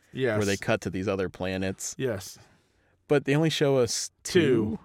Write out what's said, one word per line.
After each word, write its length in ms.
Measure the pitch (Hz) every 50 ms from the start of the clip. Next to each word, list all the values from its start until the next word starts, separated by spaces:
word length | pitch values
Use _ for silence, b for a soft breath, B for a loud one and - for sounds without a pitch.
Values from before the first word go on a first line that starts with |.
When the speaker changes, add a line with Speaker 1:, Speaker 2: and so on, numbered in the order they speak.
| _ _ -
Speaker 1:
Yes. 240 | 135 131 127 107 107
Speaker 2:
where 80 | 104
they 100 | 101 98
cut 240 | 98 - - 113 101
to 100 | - 98
these 200 | 85 95 95 104
other 180 | 98 95 95 87
planets. 640 | - - 92 92 95 95 95 95 95 - - - - -
Speaker 1:
Yes. 420 | 135 131 110 95 95 - - - b b b b b b b b b b b b b -
Speaker 2:
But 160 | 151 143 139
they 100 | - 139
only 140 | 147 165 160
show 300 | 147 - 151 139 139 131
us 320 | 120 - - - - - _ _ -
two. 160 | - - 185
Speaker 1:
Two. 380 | 160 139 131 - - - 226 - -